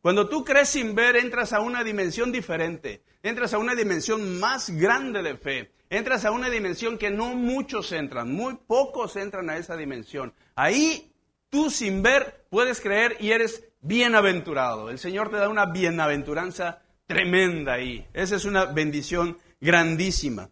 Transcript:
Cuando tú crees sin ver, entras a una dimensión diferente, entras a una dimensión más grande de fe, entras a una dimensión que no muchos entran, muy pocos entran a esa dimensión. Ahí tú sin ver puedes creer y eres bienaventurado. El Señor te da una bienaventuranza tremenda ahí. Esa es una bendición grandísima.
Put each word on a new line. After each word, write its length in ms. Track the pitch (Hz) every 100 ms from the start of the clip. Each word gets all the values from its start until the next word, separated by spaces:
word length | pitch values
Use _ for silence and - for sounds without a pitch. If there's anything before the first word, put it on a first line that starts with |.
Cuando 260 | 170 196 208
tú 160 | 302
crees 240 | 254 277 277
sin 260 | 285 226
ver, 220 | 208 240 240
entras 360 | 247 240 220
a 80 | 214
una 220 | 233 247
dimensión 480 | 226 208 180 165 247
diferente, 680 | 247 190 165 165 165 127 101 _ _
entras 300 | 208 233 240
a 60 | 214
una 160 | 233
dimensión 640 | 240 214 170 - 220 196 180
más 320 | 214 262 -
grande 520 | 160 190 247 269 208
de 120 | 170 127
fe, 360 | 143 135 110 _ _
entras 340 | 202 233 247
a 60 | 208
una 180 | 226 254
dimensión 500 | 233 190 165 226 226
que 120 | 208
no 240 | 202 240
muchos 560 | 247 240 269 - 226 180
entran, 420 | 170 139 123 117
muy 220 | 151 247
pocos 600 | 247 _ 240 269 - 214 202
entran 340 | 202 196 170
a 60 | 156
esa 200 | 170 165
dimensión. 560 | 143 127 107 143 127 _ _
Ahí 580 | - 147 247 311 320 - _ _ _ _
tú 180 | 277 302
sin 340 | - 214 190
ver 440 | 220 269 269 - _
puedes 320 | 202 254 240
creer 360 | 202 202 240 233
y 140 | 214
eres 320 | 226 226 226 - _
bienaventurado. 1080 | 143 226 240 220 196 180 160 139 127 110 110
El 120 | 127
Señor 300 | 175 190 214
te 60 | 208
da 120 | 202
una 180 | 214 190
bienaventuranza 1120 | 170 175 170 156 143 139 151 180 196 175 - _ _ -
tremenda 680 | 165 180 180 185 170 139
ahí. 320 | 123 127 117 -
Esa 220 | - 185 202
es 80 |
una 220 | 202 196 190
bendición 680 | 147 151 147 143 175 170 170 _ _
grandísima. 880 | 147 170 165 160 185 165 147 104 95